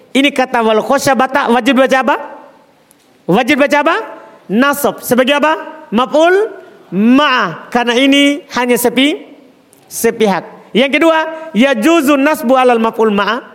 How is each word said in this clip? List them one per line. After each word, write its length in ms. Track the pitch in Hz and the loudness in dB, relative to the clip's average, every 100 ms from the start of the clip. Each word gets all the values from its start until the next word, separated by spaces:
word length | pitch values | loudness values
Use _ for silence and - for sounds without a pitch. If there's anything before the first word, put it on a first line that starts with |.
| _ | _
Ini 160 | 262 277 | 0 0
kata 320 | 269 254 240 | 0 -2 0
wal 180 | 226 220 | 0 0
khoshabata, 680 | 214 277 277 240 254 285 262 | 0 -2 0 0 0 0 0
wajib 320 | 240 233 254 | 0 2 2
baca 160 | 269 262 254 | 2 2 0
apa? 100 | 311 - - - - _ _ _ _ _ _ - | -4 -6 -18 -20 -20 _ _ _ _ _ _ -2
Wajib 320 | 190 247 285 | 0 2 0
baca 240 | 277 285 | 2 2
apa? 140 | 302 392 440 - - - - | 0 -2 -6 -16 -20 -20 -4
Nasab. 560 | 202 277 277 214 - | 0 0 0 -4 -4
Sebagai 400 | - 247 262 285 | -2 0 2 2
apa? 420 | 294 320 - - - | 0 -2 -6 -18 -6
Maf'ul 440 | 208 254 285 339 381 440 - - - - | -2 0 2 2 2 -2 -8 -20 -20 -8
ma'a. 720 | 175 220 262 294 254 190 151 - | 0 2 2 2 0 -2 -8 -6
Karena 240 | 247 240 233 | -4 -2 0
ini 480 | 269 277 285 285 - | 2 2 2 -2 -6
hanya 240 | - 247 240 | -6 -2 0
sepi-, 400 | 240 240 277 381 - - - _ _ _ _ | 0 0 0 -2 -12 -20 -20 _ _ _ _
sepihak. 800 | - 233 226 214 175 - - - | -4 -4 0 0 0 -6 -20 -6
Yang 320 | 190 269 294 | -2 0 2
kedua, 480 | 320 320 320 - - | 2 2 -2 -10 -6
yajuzu 640 | 202 277 240 247 339 269 | 0 0 2 2 2 2
nasbu 400 | 285 285 302 233 | 2 0 -2 0
alal 240 | 254 254 233 | 2 4 2
maf'ul 320 | 226 226 226 | 0 0 0
ma'a. 320 | 202 202 240 - | 0 -2 -4 -8